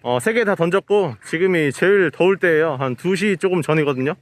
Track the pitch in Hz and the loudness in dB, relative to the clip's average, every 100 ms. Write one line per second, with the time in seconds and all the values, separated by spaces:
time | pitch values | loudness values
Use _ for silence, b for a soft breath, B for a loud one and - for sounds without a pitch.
0 | 120 123 220 226 208 180 170 190 - 202 | -2 -2 0 0 0 0 0 0 0 0
1 | 175 113 - 220 190 175 147 - 180 202 | 0 -6 -8 -2 0 2 0 0 2 2
2 | 165 - 175 190 180 156 160 131 135 123 | 0 0 0 2 2 2 0 -2 -4 -4
3 | 170 190 208 185 190 180 151 156 147 131 | -4 -2 -2 -2 -2 -2 0 0 0 -2
4 | 131 180 | -4 -6